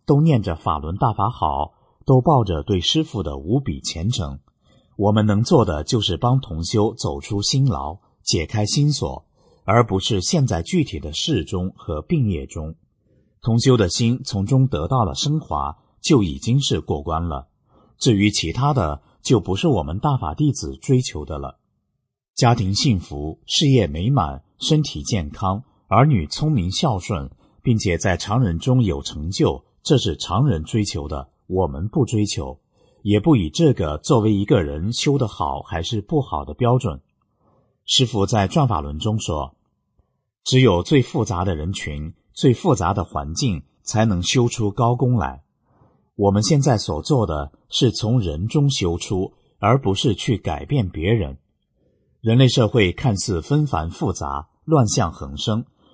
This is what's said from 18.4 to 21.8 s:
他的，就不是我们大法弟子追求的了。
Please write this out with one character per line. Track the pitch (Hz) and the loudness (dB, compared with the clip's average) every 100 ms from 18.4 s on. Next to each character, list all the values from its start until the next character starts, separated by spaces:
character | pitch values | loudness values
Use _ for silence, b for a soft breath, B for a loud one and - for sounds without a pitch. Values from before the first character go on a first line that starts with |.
| 90 | -4
他 | 98 143 | -2 0
的， | 131 80 71 b b | 0 -2 -4 b b
就 | - 117 | 0 2
不 | - 95 | 2 -2
是 | 175 | 0
我 | 110 | 0
们 | 73 95 | -2 -4
大 | 151 135 | -2 -2
法 | 76 | -4
弟 | 73 151 | -2 -2
子 | - 71 67 | -2 -8 -8
追 | - 127 | 0 0
求 | - 78 | 0 -8
的 | 73 76 | -8 -8
了。 | 67 - _ _ | -10 -14 _ _